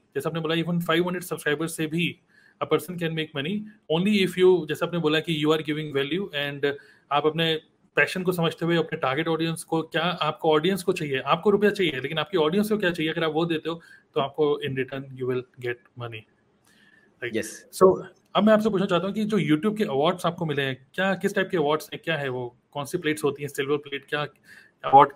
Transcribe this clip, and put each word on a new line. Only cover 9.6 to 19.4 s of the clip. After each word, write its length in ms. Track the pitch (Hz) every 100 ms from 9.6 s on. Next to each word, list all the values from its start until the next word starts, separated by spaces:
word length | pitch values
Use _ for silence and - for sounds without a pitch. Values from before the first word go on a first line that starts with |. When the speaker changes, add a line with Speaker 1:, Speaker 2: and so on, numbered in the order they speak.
Speaker 1:
को, 180 | - 160
क्या 220 | 156 160
आपको 480 | 170 175 151 151 165
ऑडियंस 320 | 151 170 196
को 100 | 196
चाहिए, 260 | 180 151 131
आपको 300 | 135 170 208
रुपया 200 | 202 208
चाहिए, 300 | 196 170 131
लेकिन 180 | 139 156
आपकी 200 | 147 180
ऑडियंस 320 | 151 190 208
को 80 | 208
क्या 140 | 180
चाहिए, 200 | 170 156
अगर 120 | 165
आप 80 | 160
वो 120 | 151 170
देते 240 | 156 156
हो, 120 | 170 - - _
तो 80 | 151
आपको 380 | 135 147 147 147 143
in 40 |
return 320 | 135 127 135
you 220 | 139 131 127
will 360 | 127 123 - 123
get 400 | 120 _ - 117
money, 160 | 110 - _ _ _ _ _ _ _ _ -
right? 140 | 120 107
Speaker 2:
यस। 280 | - - - -
Speaker 1:
So, 220 | 185 - - _ _ 170
अब 80 |
मैं 100 | 208
आपसे 160 | 214 220
पूछना 160 | 190 196
चाहता 200 | 170 190
हूँ 80 | 208
कि 100 | 214
जो 300 | 214